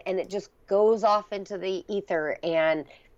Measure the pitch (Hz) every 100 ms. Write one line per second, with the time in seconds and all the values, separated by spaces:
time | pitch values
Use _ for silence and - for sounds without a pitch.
0 | - 190 147 202 - _ - 196 214 226
1 | 208 208 208 202 196 202 185 190 - 196
2 | - 170 151 - 170 165 160 156 143 -
3 | _